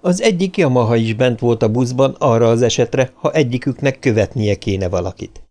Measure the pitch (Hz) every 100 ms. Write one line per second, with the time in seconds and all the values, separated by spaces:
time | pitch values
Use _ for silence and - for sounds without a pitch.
0 | - 180 226 180 190 185 160 127 113 120
1 | 113 110 127 117 120 113 113 113 123 127
2 | 135 131 143 117 117 117 120 - 120 127
3 | 127 _ 151 156 131 123 - 127 139 131
4 | 139 110 98 131 107 101 - 95 92 95
5 | 90 - 90 - -